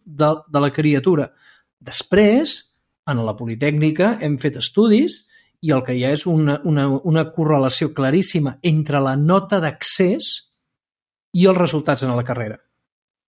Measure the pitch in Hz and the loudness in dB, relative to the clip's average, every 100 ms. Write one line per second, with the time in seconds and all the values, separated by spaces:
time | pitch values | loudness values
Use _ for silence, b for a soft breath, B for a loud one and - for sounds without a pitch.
0 | - 147 151 156 - 147 143 139 151 139 | -14 -2 0 0 -4 -2 0 0 0 2
1 | 185 156 131 b b b b _ - - | 2 0 -2 b b b b _ -12 -12
2 | - 185 208 240 320 - - _ _ _ | -2 2 4 4 0 -6 -14 _ _ _
3 | - 127 113 107 117 113 143 147 156 156 | -6 -4 -4 -6 -8 -4 -2 2 0 2
4 | 196 214 151 135 147 127 - - 226 214 | 0 0 -2 -2 -4 -6 -2 2 4 4
5 | 330 - b b b _ 156 135 127 127 | 2 -4 b b b _ -2 -2 -2 -2
6 | 127 147 180 160 151 147 175 147 139 135 | -2 -2 0 0 0 0 0 0 0 -2
7 | 175 160 160 - 156 147 135 - 156 - | 0 0 0 -2 0 2 2 0 -4 -2
8 | 135 160 185 165 143 123 175 156 151 143 | 0 0 0 -2 -2 -2 0 0 0 0
9 | 135 139 151 190 190 202 160 - - - | 0 0 2 2 0 -2 -2 -4 -2 0
10 | 185 294 - - - _ _ _ _ _ | 0 0 -4 -8 -12 _ _ _ _ _
11 | _ _ _ 175 190 180 175 151 151 135 | _ _ _ 2 4 4 0 0 -2 -2
12 | 131 120 120 120 107 - _ _ _ _ | -2 -2 -4 -6 -8 -10 _ _ _ _
13 | _ _ | _ _